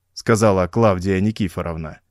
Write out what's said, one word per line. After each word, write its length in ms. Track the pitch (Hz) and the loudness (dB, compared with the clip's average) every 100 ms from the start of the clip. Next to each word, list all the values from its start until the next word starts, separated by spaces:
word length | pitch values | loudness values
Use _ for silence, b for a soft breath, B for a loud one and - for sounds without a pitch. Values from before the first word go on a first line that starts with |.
| _ | _
сказала 520 | - - 113 110 95 90 | -10 0 2 4 2 0
Клавдия 520 | 117 110 92 92 95 | 2 2 2 0 0
Никифоровна. 800 | 104 110 98 - 85 82 78 - _ | 0 -2 -6 -4 -8 -8 -12 -16 _